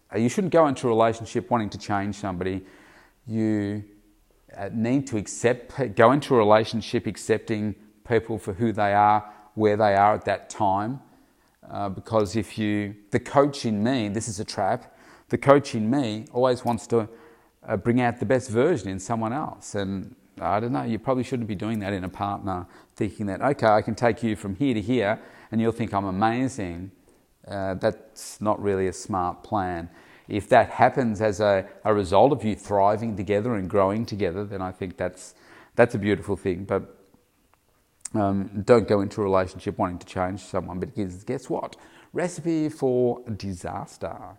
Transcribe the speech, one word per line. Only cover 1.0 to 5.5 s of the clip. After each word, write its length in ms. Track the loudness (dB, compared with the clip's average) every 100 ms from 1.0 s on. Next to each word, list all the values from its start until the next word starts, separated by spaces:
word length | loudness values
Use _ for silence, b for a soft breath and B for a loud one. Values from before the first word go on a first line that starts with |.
| 2 0 -4 -6 -2
wanting 180 | -2 -2
to 80 | -8
change 380 | -4 -4 -4 -6
somebody. 480 | -6 -4 -4 -6 -8 B B B B B -8
You, 560 | -2 0 0 -2 -6 -10 -20 _ _ _ _ _ -12
uh, 120 | -8
need 320 | -2 0 0 0
to 100 | -6
accept, 800 | -6 0 0